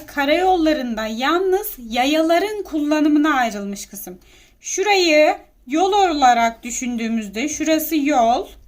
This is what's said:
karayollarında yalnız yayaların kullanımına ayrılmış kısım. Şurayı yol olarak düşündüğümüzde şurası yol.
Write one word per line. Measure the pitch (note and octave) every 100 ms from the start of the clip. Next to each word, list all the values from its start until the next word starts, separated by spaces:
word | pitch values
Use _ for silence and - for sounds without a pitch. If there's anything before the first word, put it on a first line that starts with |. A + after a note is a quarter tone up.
| -
karayollarında | D4 C#4 D#4+ F#4 F#4 D#4 D4+ B3 A3 A3
yalnız | A3+ C4 E4+ F#4+ F#4+ G#4+ -
yayaların | A#3 A#3+ C4+ D#4 D#4+ E4+ G4+ G#4+
kullanımına | F4+ D4+ D4 D4+ D4+ D4 D#4
ayrılmış | C#4 A#3 G3+ G3+ G3 -
kısım. | G3 - F3+ _ - _ _
Şurayı | - - G4 G4 F4 D4+ D#4 G4+ - _ -
yol | D4+ F#4+
olarak | G4+ F#4 D4 B3+ A#3 A#3 A3+
düşündüğümüzde | A#3+ - B3 A#3+ A3+ A3+ G#3 G#3 D4
şurası | D4+ D#4 D#4 D#4 D#4+
yol. | C#4 C4+ A3+ C4 - -